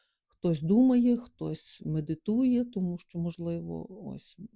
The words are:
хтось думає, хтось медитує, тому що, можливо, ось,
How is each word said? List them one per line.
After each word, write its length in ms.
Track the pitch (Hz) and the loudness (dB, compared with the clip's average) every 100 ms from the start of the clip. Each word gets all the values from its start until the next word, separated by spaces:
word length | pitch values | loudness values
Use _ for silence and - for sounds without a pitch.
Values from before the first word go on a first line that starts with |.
| _ _ _ | _ _ _
хтось 340 | _ 180 156 | _ -2 0
думає, 560 | 160 208 262 247 240 240 | 4 6 6 6 4 2
хтось 640 | 240 - 160 156 - - 156 | -2 -10 -8 -8 -10 -10 -4
медитує, 800 | 156 156 156 - 226 262 247 240 | -4 -2 -4 -2 0 2 2 -2
тому 320 | 208 180 175 | -2 -4 -4
що, 220 | - 170 | -8 -6
можливо, 880 | 170 170 170 170 170 165 - 185 - | -6 -4 -6 -6 -6 -10 -10 -14 -14
ось, 300 | - - - 196 | -14 -16 -20 -20